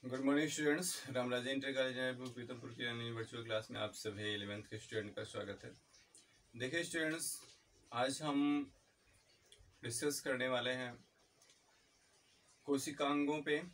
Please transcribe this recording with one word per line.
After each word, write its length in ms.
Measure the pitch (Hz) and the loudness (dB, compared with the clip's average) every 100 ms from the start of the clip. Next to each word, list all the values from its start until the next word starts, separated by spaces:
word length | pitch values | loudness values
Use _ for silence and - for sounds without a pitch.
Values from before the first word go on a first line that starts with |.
गुड 160 | 127 131 | -4 0
मॉर्निंग 280 | 135 143 151 | 4 4 4
स्टूडेंट्स, 380 | 151 151 156 180 - - | 4 4 4 2 -2 -2
राम 200 | 139 123 | 0 2
राजे 200 | 123 123 | 2 2
इंटर 200 | 135 139 | 0 0
कॉलेज 200 | 135 131 | 2 2
जयपुर 340 | 127 127 123 127 | 2 0 0 -6
पीतमपुर 420 | 123 120 123 120 | -8 -8 -8 -8
की 140 | 117 | -4
रनिंग 300 | 120 117 117 113 | -4 -2 -4 -4
वर्चुअल 280 | 113 120 | -6 -6
क्लास 240 | 113 110 110 | -2 -2 -2
में 80 | 113 | -6
आप 120 | 107 | -6
सभी 380 | - 110 104 104 | -4 -6 -4 -2
इलेवेंथ 300 | 104 101 104 | -2 -4 -6
के 160 | 104 107 | -8 -10
स्टूडेंट 360 | - 110 104 | -4 -4 -4
का 80 | 101 | -6
स्वागत 360 | 107 107 101 101 | -6 -6 -6 -8
है। 60 | - - _ - - - - - _ | -10 -16 _ -20 -20 -20 -20 -20 _
देखिए 280 | 117 127 165 | -6 -2 -2
स्टूडेंट्स, 440 | 170 170 156 165 160 - - - _ _ - | 0 0 0 0 -2 -6 -10 -20 _ _ -6
आज 280 | 120 131 139 | 0 2 2
हम 500 | 151 143 143 147 139 - _ _ _ - _ _ _ - - - | 2 4 4 4 0 -12 _ _ _ -20 _ _ _ -20 -20 -8
डिस्कस 380 | 117 113 147 143 | -4 0 0 0
करने 280 | 143 127 131 | -2 0 4
वाले 220 | 123 123 | 4 2
हैं 200 | 127 123 120 - _ _ _ - - _ _ _ _ _ _ _ _ _ - - | 0 -2 -8 -18 _ _ _ -20 -20 _ _ _ _ _ _ _ _ _ -14 2
कोशिकांगों 760 | 139 156 143 143 143 143 151 | 2 2 0 2 4 4 2
पे। 180 | 147 147 180 | 2 0 0